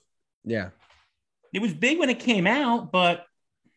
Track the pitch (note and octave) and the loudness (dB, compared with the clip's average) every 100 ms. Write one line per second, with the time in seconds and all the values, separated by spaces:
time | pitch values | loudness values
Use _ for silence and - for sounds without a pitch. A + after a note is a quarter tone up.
0 | _ _ _ _ A2 A2+ F#2 - _ _ | _ _ _ _ -6 -6 -6 -14 _ _
1 | _ _ _ _ _ F#3 A3 D3+ B3 E4 | _ _ _ _ _ -4 -4 0 0 2
2 | C#4 A#3 B3 G#3 F3+ C4 C4 A#3 D#3+ F#3 | 0 0 0 2 2 2 0 -2 0 2
3 | F3 E3+ - _ _ _ _ | 2 0 -8 _ _ _ _